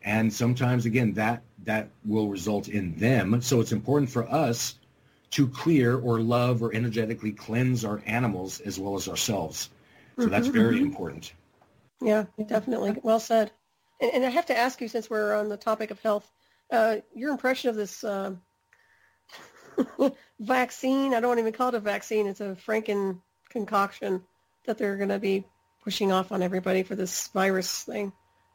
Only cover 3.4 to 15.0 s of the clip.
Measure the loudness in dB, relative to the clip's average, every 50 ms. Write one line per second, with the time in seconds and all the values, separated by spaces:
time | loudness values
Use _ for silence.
3.4 | 2 2 2 2 2 2 -2 -2 0 2 2 2 2 2 0 -4 -2 0 0 2
4.4 | 2 2 0 -2 -4 -8 -8 -12 _ _ _ _ _ _ _ _ _ _ 2 2
5.4 | 2 2 0 -2 2 4 4 6 6 4 4 2 2 2 2 2 2 2 4 4
6.4 | 4 2 2 2 0 0 0 0 -2 0 0 0 -2 -2 -4 -4 -4 -6 -6 -6
7.4 | -8 -2 0 2 2 2 2 0 0 -2 -4 -4 -4 -4 -2 0 0 0 0 -2
8.4 | -4 -8 -10 -8 -8 -8 -6 -4 -4 -4 -4 -4 -4 -4 -4 -4 -2 0 0 -2
9.4 | -2 -4 -6 -8 -10 -12 -14 _ _ _ _ -20 -20 -14 _ 0 0 2 2 2
10.4 | 2 2 4 4 4 4 4 4 2 0 0 -4 -8 -8 -8 -10 -16 -18 -20 _
11.4 | _ _ _ _ _ _ _ _ _ _ _ _ 0 2 2 2 0 -4 _ -10
12.4 | -6 -2 -2 -2 0 -2 -2 -2 0 -2 -2 -2 2 2 2 2 2 2 2 2
13.4 | 2 2 -4 _ _ _ _ _ _ _ _ _ -2 0 2 2 0 2 2 0
14.4 | 0 2 2 2 2 0 0 -4 -8 -6 -6 -6